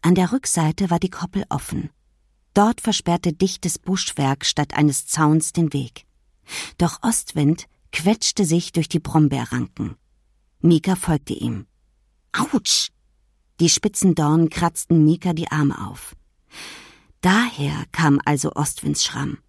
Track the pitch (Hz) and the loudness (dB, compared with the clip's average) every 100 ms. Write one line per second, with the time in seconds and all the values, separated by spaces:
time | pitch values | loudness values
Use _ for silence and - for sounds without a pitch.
0 | - 196 180 262 - - 156 - 196 170 | 4 4 2 0 -2 0 0 0 0 0
1 | 185 - 175 196 - - - - 151 _ | -2 -6 -6 -6 -4 -6 -6 -8 -8 _
2 | _ _ _ _ _ - 214 233 - 202 | _ _ _ _ _ 2 4 2 -2 -2
3 | - 175 175 160 190 - 175 - - 190 | 0 0 0 0 -2 -2 -6 -6 -4 -4
4 | - - 135 139 - - 147 - 151 139 | -4 -2 -2 0 -2 -2 -2 2 2 2
5 | - - 151 156 - - 160 139 123 - | -4 0 4 4 2 0 0 0 -6 -12
6 | _ _ _ _ _ - - - 170 - | _ _ _ _ _ -14 -14 -2 -2 0
7 | 233 226 - 160 147 165 - _ _ - | -2 -2 -4 0 2 0 -4 _ _ -2
8 | 165 220 - - 180 165 - - 156 165 | 0 0 -2 0 2 0 0 -4 -2 -2
9 | 143 156 151 139 117 123 120 - 107 - | 0 2 4 2 -4 -6 -6 -8 -10 -10
10 | _ _ _ _ _ _ 165 165 185 185 | _ _ _ _ _ _ 4 4 2 -2
11 | - 151 143 - 120 104 - _ _ _ | 0 -2 -2 -6 -6 -6 -12 _ _ _
12 | _ _ _ - 294 240 - - - _ | _ _ _ -6 -2 -2 0 -2 -4 _
13 | _ _ _ _ _ - 170 - 214 - | _ _ _ _ _ 0 2 2 -2 2
14 | 190 165 147 160 160 - 170 - - 170 | 2 4 4 4 2 2 -2 -2 2 4
15 | 151 175 185 160 170 151 143 - 101 - | 6 4 -2 -4 -4 0 0 -2 -10 -12
16 | - - _ _ _ - - - - _ | -16 -20 _ _ _ -20 -20 -20 -20 _
17 | _ _ 185 202 240 - 143 156 160 - | _ _ 2 2 2 -2 -6 -4 -8 0
18 | 160 143 - 143 - - 151 - 143 147 | 2 4 2 0 -2 -4 -4 -4 -4 -2
19 | - 127 139 143 | -4 -4 -8 -8